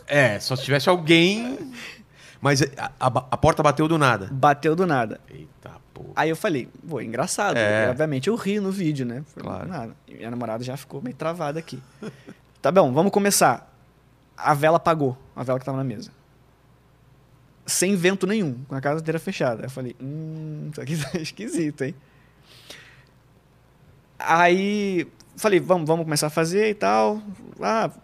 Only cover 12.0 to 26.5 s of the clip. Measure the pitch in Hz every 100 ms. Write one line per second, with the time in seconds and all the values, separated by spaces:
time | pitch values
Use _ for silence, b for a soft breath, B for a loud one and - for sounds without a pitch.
12 | 214 - - - _ _ 131 185 151 127
13 | 196 208 202 196 160 120 - _ _ _
14 | _ _ _ - - 147 156 165 175 165
15 | 139 123 - - 127 131 131 135 135 107
16 | - - _ _ _ _ _ _ _ _
17 | _ _ _ _ _ _ - - 185 202
18 | 170 196 185 220 170 123 135 135 139 156
19 | 160 160 160 185 143 113 - 131 127 -
20 | 131 151 160 160 156 151 151 147 123 160
21 | 135 185 156 - 214 349 156 147 135 -
22 | B B B B B B B B B B
23 | B _ _ _ _ _ _ _ _ _
24 | _ - - 160 175 185 196 208 202 185
25 | 147 - _ - 220 185 147 180 151 165
26 | 160 147 151 160 165